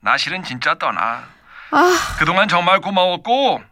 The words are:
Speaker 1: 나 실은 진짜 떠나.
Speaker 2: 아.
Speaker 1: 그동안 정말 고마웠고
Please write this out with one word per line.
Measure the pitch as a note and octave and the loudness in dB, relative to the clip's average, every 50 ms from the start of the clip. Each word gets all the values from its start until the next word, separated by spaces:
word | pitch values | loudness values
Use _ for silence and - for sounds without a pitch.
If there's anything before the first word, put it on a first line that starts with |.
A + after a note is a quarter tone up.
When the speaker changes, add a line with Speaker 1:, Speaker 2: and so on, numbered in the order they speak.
| _ | _
Speaker 1:
나 | G2+ B2 C#3 | 0 0 0
실은 | - C#3+ E3+ F#3 F#3 | 0 -4 -6 -8 -8
진짜 | - B2+ B2+ - D3 D#3+ | -10 -10 -6 -2 -2 -2
떠나. | D#3+ - D3 A2+ F2 G2 A2+ A#2 A#2+ A#2+ - - _ _ - - - - - | -2 -2 -4 -2 -2 -2 -4 -4 -6 -10 -16 -20 _ _ -20 -20 -20 -12 -2
Speaker 2:
아. | - C#4+ F4 F4+ F#4 E4+ - - - - | 2 4 4 4 2 0 -2 -6 -2 -2
Speaker 1:
그동안 | D#3 D#3 F3 F#3+ G3+ G#3 | 0 0 2 2 2 2
정말 | F3+ F3 F3 F3 F#3 G3 | 2 0 2 2 2 2
고마웠고 | F#3+ F#3+ G3 F#3+ F3+ F#3 F3+ F3 - A3 A#3 C4 C#4 B3 E3+ B2 - _ | 0 0 0 0 2 2 0 -4 -2 -2 0 2 2 0 0 -2 -6 _